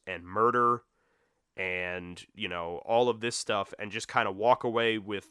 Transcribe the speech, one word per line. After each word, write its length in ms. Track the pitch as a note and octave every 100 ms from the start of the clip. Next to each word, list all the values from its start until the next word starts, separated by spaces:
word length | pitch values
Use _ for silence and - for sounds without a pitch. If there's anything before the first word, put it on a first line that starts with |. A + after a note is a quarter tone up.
| -
and 160 | F2 F2
murder 580 | G2+ A#2 B2 A#2+ A#2+ - _ _ _ _ _ _ -
and, 720 | F#2 F2+ F2+ F2+ F2+ F2+ -
you 140 | - G2
know, 320 | F2 E2+ F2 -
all 220 | A#2 B2
of 120 | A2
this 140 | A#2 -
stuff 360 | - G#2 G2 -
and 120 | G#2
just 160 | A2 -
kinda 240 | B2+ G#2+
walk 320 | F#2+ A#2 B2+
away 340 | B2 A2+ A#2 A2
with 320 | G2 G2 -